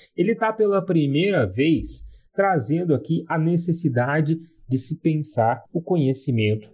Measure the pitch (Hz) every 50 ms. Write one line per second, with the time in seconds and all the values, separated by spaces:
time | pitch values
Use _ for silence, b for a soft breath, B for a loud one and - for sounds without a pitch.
0 | B B B - 175 208 226 220 226 220 220 220 214 202 202 196 - - 180 165
1 | 147 139 135 147 180 208 196 165 120 95 95 113 143 160 160 117 - - - -
2 | - b b b b b _ - 196 196 185 160 107 110 147 170 180 170 143 120
3 | - - 160 170 - - 160 165 156 165 175 170 170 180 165 - - 147 120 123
4 | 123 135 143 156 151 143 165 165 B B B B B - 127 131 - - 156 -
5 | - 170 156 156 147 - - - 110 113 120 117 - - - 165 170 - 185 170
6 | 139 131 135 - - 143 123 113 107 104 107 107 - -